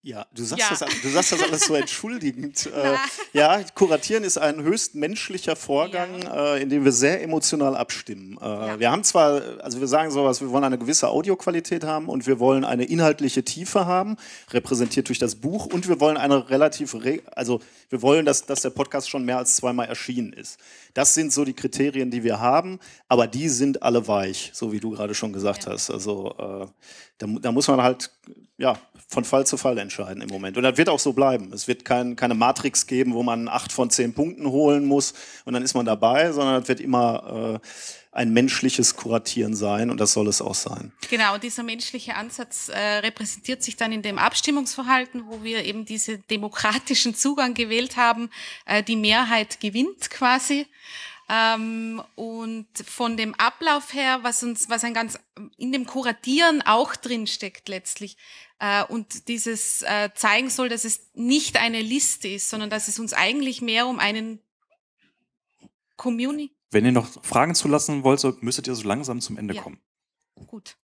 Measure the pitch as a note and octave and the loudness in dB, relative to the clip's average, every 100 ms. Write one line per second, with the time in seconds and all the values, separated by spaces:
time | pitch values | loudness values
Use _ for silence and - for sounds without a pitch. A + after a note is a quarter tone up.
0 | - G#2+ - - A#2 E3 G#3+ G3 D3 - | -14 -14 -14 -10 -6 0 0 0 -2 -4
1 | B2+ E3+ - - F#4 - G4+ D3+ C#3+ - | 2 2 4 2 0 2 2 2 0 -4
2 | G#3+ A#3+ D3 A#2+ C#3+ - - - G3 C#3 | -6 -4 -6 -6 -8 -6 -6 0 2 2
3 | C4+ - G#4 C#3+ D3+ G3 F#3 - F#3 D#3 | 0 -6 -2 4 6 6 0 2 4 4
4 | - A3 G3 D#3 D3+ D3 D3+ A3 - D3+ | 2 -2 0 0 0 0 0 0 -2 -4
5 | D3+ G#3+ - F#3 - D#3 - C#3 E3+ F3+ | -4 -4 -8 -6 -4 -6 0 0 0 -2
6 | F3+ F#3 F3+ D3 D3 C#3+ C3+ C#3+ C#3 A#2+ | -6 -6 -6 -2 0 0 2 4 6 6
7 | C#3 F#3 D#3+ D#3+ - D#3 C#3 C3 A#2+ - | 4 2 0 0 0 2 0 0 -4 -6
8 | - G2 F#2+ G2+ A2 G#2 G#2+ G#2+ A#2 E3 | -10 -14 -14 -12 -8 -6 -6 0 2 2
9 | G#3 F3+ D3+ C#3+ - A2 - B2 C3+ D3 | 4 6 6 4 -2 -10 -10 -4 2 2
10 | D#3+ C#3 C#3 B2 C3+ C3 C#3 B2+ A#2 D#3 | 2 2 2 2 0 0 2 0 0 2
11 | B2 B2 F3+ F#3 - E3+ E3 F3 D#3 D#3 | 2 0 0 0 0 -2 -2 -4 -2 -4
12 | E3 C3+ B2+ B2+ B2+ C3+ B2 B2 B2 E3 | -4 -4 0 4 6 4 2 0 0 4
13 | D#3+ D3 C#3 C3+ - D#3 F#3 G#3 F3 F3+ | 4 4 0 0 -4 -8 -2 0 2 0
14 | G3+ A3 - - - B2 - B2 A#2+ - | 0 -6 -10 -20 -4 -4 -2 -2 0 0
15 | C3 B2 A#2+ G2+ C3+ G#3 - F3+ F3+ D#3 | -2 -2 -2 -2 -4 -4 -4 -4 0 4
16 | D3+ D3+ C#3 C#3 A#2+ C3 D3+ - C#3+ A2+ | 4 4 2 2 2 4 4 2 -8 -4
17 | A#2+ D#3 - - B2 A#2+ - - _ B2+ | -4 -4 -6 -8 -2 -2 -4 -20 _ 0
18 | B2 D3+ D3 C#3 - C3+ B2+ - C#3 C#3+ | 4 6 4 2 0 -4 -4 -4 -4 -4
19 | - C#3+ B2 B2+ B2+ - B2+ B2 A2+ A#2 | -4 -4 -2 -2 0 0 0 -2 -4 -6
20 | - B2 A2 - A2+ - - - - - | -6 -6 -6 -10 -18 -18 -20 -20 -8 2
21 | C#3+ - D#3 C#3 C#3 B2 B2+ - C#3 C3+ | 4 4 2 0 0 -2 -4 0 0 2
22 | B2+ A#2+ A#2 G#2+ A#2+ D3 F#3 F#3 - - | -2 0 0 2 4 4 2 -10 -16 -20
23 | _ B2 A2+ A#2+ D#3 B2 C#3 C3+ A#2+ A#2+ | _ 4 4 2 0 2 2 2 2 2
24 | G#2+ G#2 F#2+ F#2+ - - A#2 G#2 A2 G#2+ | 2 0 0 -6 -10 -8 -6 -4 -6 -6
25 | G#2+ G#2 A2 G2 G2+ G2 - G#2 - - | -6 -4 -6 -2 -2 -2 -6 -6 -4 -4
26 | G2+ G2+ G2 - G2+ G2 F#2+ _ - - | -4 -4 -6 -8 -10 -10 -12 _ -20 -20
27 | - _ G#2 A2 B2 A#2 C#3+ C3+ B2 B2+ | -20 _ -6 -4 0 2 4 6 4 2
28 | - _ - - _ - A2+ A#2 - - | -6 _ -20 -20 _ 0 0 0 -6 -20
29 | - - A#2 C3+ C3+ C3+ C3+ A#2 G2 - | -6 -4 2 2 2 0 0 0 -4 -8
30 | F#2+ F#2+ G2+ F#2+ G2 G#2+ B2+ B2+ E3 D3 | -8 -8 -8 -8 -4 2 2 4 4 4
31 | D3 B2+ C#3 B2 F#2+ G#2+ - B2 - B2 | 2 4 4 4 -2 -10 -4 -4 0 0
32 | B2 A#2+ B2+ A2+ A#2+ C3+ C#3 - - C3 | 0 -2 0 4 4 4 0 0 0 2
33 | B2+ A#2 A#2+ A#2 A#2 A#2+ - - A#2+ - | 2 2 0 -2 -2 -4 -4 -2 0 2
34 | A#2+ A2+ D#3 F3+ D3 C3+ D3+ C#3+ C#3+ C#3 | 0 0 -2 -2 0 4 6 6 4 2
35 | C3+ - - - - B2 B2+ B2+ A#2 G#2+ | 2 -6 -20 -14 -4 -2 0 0 2 4
36 | A2+ C3 E3+ C#3+ C#3 C3 A#2+ B2 - B2 | 6 6 4 2 2 2 2 -2 2 4
37 | A#2 A2+ - A2+ A2+ A2 - - - - | 4 0 -6 -6 -4 -6 -10 -16 -16 -18
38 | _ - A#2 A2+ C3 - C3 - A#2+ - | _ -2 2 4 4 2 0 2 2 0
39 | A#2 A2+ - - G#2+ G#2+ G#2 G#2 A#2+ - | -2 -2 0 -2 -2 0 0 0 -2 0
40 | G#2+ - G#2 G2 G#2+ F#2+ - - G#2+ _ | 2 2 2 0 -2 -6 -6 -10 -12 _
41 | - A#3 G#3+ G3+ A#3+ A#3 A#3 A3+ - B3 | -4 2 2 0 -6 -8 -8 -8 -8 -10
42 | - - A3+ - A#3 - - - G#3 G#3 | -8 -8 -8 -12 -10 -10 -8 -4 0 0
43 | A3 G#3+ G#3+ - - B3+ - - A3+ A3 | -2 -4 -8 -8 -8 -6 -6 -4 -4 -2
44 | G#3 G3 A3+ - - C#4+ C4 - B3 B3+ | -4 0 2 2 0 0 -2 -6 0 0
45 | B3+ B3 A3 A3 A3 A3+ F#3+ G#3 G#3+ G#3+ | 0 -10 -12 -10 -6 -4 -4 -6 -8 -6
46 | - G#3+ - A3 G#3 - G#3+ A3+ - B3+ | -6 -6 -4 -4 -4 0 0 0 0 0
47 | A#3+ A3 C4+ C#4+ B3+ A#3+ A3+ A3+ B3 - | 0 0 0 2 0 0 -2 -2 -2 2
48 | A#3+ A3+ A#3 - - - - G#3 G#3 A3+ | 2 2 -4 -10 -16 -16 -2 0 0 0
49 | G#3+ A3 A#3+ A3+ G#3+ - G#3 G#3 D#4 G4 | 4 4 4 0 0 -6 -6 -2 -2 -4
50 | - - B3+ B3+ C4 C#4+ C#4+ _ - - | -10 0 2 2 2 -2 -2 _ -20 -16
51 | - - - A3 A3+ A3+ A3 A3+ A3+ A3+ | -16 -18 -2 2 2 2 -4 -6 -8 -10
52 | - - A3+ A3+ A3+ A3+ G#3+ - - - | -14 -14 -12 -8 -8 -10 -10 -14 -12 -4
53 | A#3 A3+ A3 - A#3 - E4 D4 C#4 C4+ | -4 -2 -4 0 0 2 0 0 -2 -2
54 | C4+ C4 A#3+ A#3 A#3+ A3+ - A#3 A#3 A3+ | 0 0 0 -2 -4 -4 -4 -2 -2 -2
55 | A3+ - _ - G#3 _ B3 C4 B3 C4 | -4 -8 _ -20 -20 _ -4 -4 -4 -4
56 | B3 A3 B3 C#4 E4+ D4+ - A3 C#4+ - | -2 -4 0 4 4 4 4 4 2 -4
57 | A#3+ A#3 G#3+ - G3 - - F#3+ - - | -6 -4 -4 -6 -10 -12 -10 -10 -8 -10
58 | G#3 - - - - _ G3+ G3+ - A#3 | -12 -16 -20 -20 -20 _ 0 0 0 -4
59 | G#3 - - A#3 A#3 A3 - - - G#3 | -8 -10 -6 -4 -4 -2 -2 -2 0 0
60 | G#3 - A3 G#3+ B3+ A#3+ B3+ A#3 A3+ - | -2 0 2 2 2 -2 -2 -4 -4 -4
61 | _ - A#3+ D4 D4+ - A3+ A3+ A3 C4+ | _ -6 2 2 2 0 0 -2 -2 0
62 | - - G3 G3 - A3 G#3+ G#3+ G#3+ G#3 | 0 -2 -6 -6 -6 -6 -6 -4 -4 -6
63 | A3+ - G3 C#4 C4+ B3 A#3 A3+ B3 B3+ | -4 0 0 0 -4 -4 -2 0 0 0
64 | G3+ G#3+ A3 A3 _ _ _ _ _ _ | -2 -2 -8 -12 _ _ _ _ _ _
65 | _ _ _ _ _ _ - _ _ - | _ _ _ _ _ _ -20 _ _ -8
66 | B3+ A#3 B3+ D4 C#4+ _ _ G#2+ A#2+ B2 | -4 -2 -2 -4 -8 _ _ 2 4 4
67 | A2 - - A#2+ D#3 E3 D3+ D3 - D3 | 0 -10 -2 2 2 2 2 2 2 2
68 | C3 C3+ C3+ B2+ A#2 B2+ B2+ A#2+ G#2 A#2 | 4 4 2 -2 -4 -4 -4 -6 -2 -4
69 | C#3 A#2+ - A2+ G#2 G#2 - - _ _ | -4 -8 -8 -8 -8 -8 -10 -18 _ _
70 | _ _ _ _ G3 A3 - - | _ _ _ _ -20 -20 -20 -20